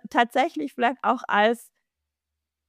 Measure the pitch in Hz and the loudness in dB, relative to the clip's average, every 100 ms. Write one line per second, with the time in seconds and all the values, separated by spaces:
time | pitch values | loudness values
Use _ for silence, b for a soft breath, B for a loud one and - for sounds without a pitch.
0 | - 254 233 254 320 311 294 - 240 254 | -2 0 0 0 -2 -2 -8 -2 -2 -2
1 | 214 247 - 208 220 233 - _ _ _ | -2 -4 0 2 2 0 -8 _ _ _
2 | _ _ _ _ _ _ | _ _ _ _ _ _